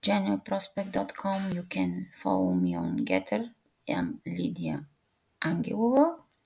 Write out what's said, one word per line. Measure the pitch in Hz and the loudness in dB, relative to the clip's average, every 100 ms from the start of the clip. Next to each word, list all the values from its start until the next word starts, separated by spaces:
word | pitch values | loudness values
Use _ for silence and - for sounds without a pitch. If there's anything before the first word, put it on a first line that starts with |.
general | - 202 196 196 | 2 2 2 0
prospect | - 196 - - 196 | -2 -4 -4 -6 -4
dot | 190 196 | -2 -4
com. | - 196 196 196 | -4 -2 -2 -2
You | 175 | -4
can | 175 92 92 - - | -4 0 0 -2 -8
follow | - - 95 92 | -6 0 2 4
me | 90 90 | 4 2
on | 87 82 - | 2 0 0
Getter, | - 92 95 104 117 - _ _ - | 2 0 2 -2 -2 -10 _ _ -4
I'm | 180 - - - | -2 -2 -4 -6
Lydia | 175 180 175 82 143 147 _ _ _ _ _ | -4 -2 -2 -4 -4 -8 _ _ _ _ _
Angelova, | 160 170 165 208 233 262 311 339 - _ | -2 0 -2 0 2 6 4 2 -14 _